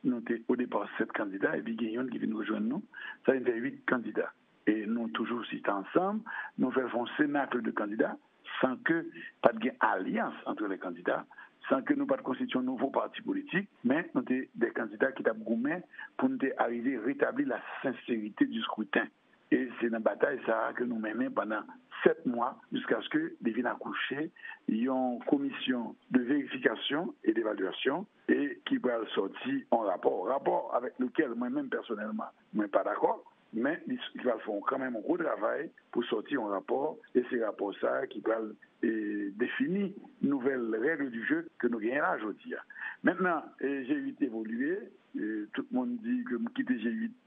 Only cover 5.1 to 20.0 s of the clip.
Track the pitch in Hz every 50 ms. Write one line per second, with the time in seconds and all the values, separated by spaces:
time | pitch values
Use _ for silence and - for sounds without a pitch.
5.1 | - - 117 107 120 120 107 - - - - - 101 98 95 - - 165 180 190
6.1 | 214 220 - - - - - - _ - 139 127 113 131 127 117 107 117 117 110
7.1 | - - 151 147 143 143 135 127 - 123 113 113 113 - 107 104 104 110 - -
8.1 | 107 - _ _ _ _ _ - - - - 131 127 127 - - 165 165 - -
9.1 | - - - - - _ - 120 117 110 110 127 - - - 110 101 95 95 123
10.1 | 190 226 214 139 113 - - - - 98 107 101 95 - - 90 87 85 87 -
11.1 | - - - _ - - - - _ _ - - 139 135 120 - 147 139 143 131
12.1 | 139 127 - - 127 123 127 127 - 127 127 127 131 117 135 - - 117 107 -
13.1 | - - - - 98 95 - - - 185 202 - _ _ - 120 131 160 175 170
14.1 | - 139 120 - 127 127 131 - _ - 117 113 - - - 101 104 104 131 135
15.1 | 135 - - 120 110 - 107 - 120 113 123 143 165 - - _ - - - -
16.1 | _ - - 131 135 123 135 131 - - 117 117 120 117 113 135 135 113 104 127
17.1 | 139 - - 120 113 127 147 135 117 98 - - - - - 135 117 - - -
18.1 | 123 113 107 107 104 - 143 135 113 113 110 - - - 110 - - 123 107 -
19.1 | _ _ _ _ _ _ _ _ 151 127 131 123 113 - 120 120 113 110